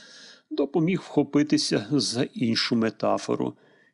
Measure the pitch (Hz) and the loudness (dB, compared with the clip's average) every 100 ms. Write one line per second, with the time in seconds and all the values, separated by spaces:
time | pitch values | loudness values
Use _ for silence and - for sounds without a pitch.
0 | - - - - - 311 - 175 160 185 | -20 -20 -20 -20 -10 -4 -2 0 0 0
1 | - 151 143 147 147 143 - 147 - 143 | 0 0 2 2 2 2 2 -2 0 0
2 | 104 113 - - 117 110 - 117 113 - | 0 -2 -4 -2 0 0 0 0 0 0
3 | 107 101 - 120 - - _ _ _ | -2 -2 -2 -2 -2 -6 _ _ _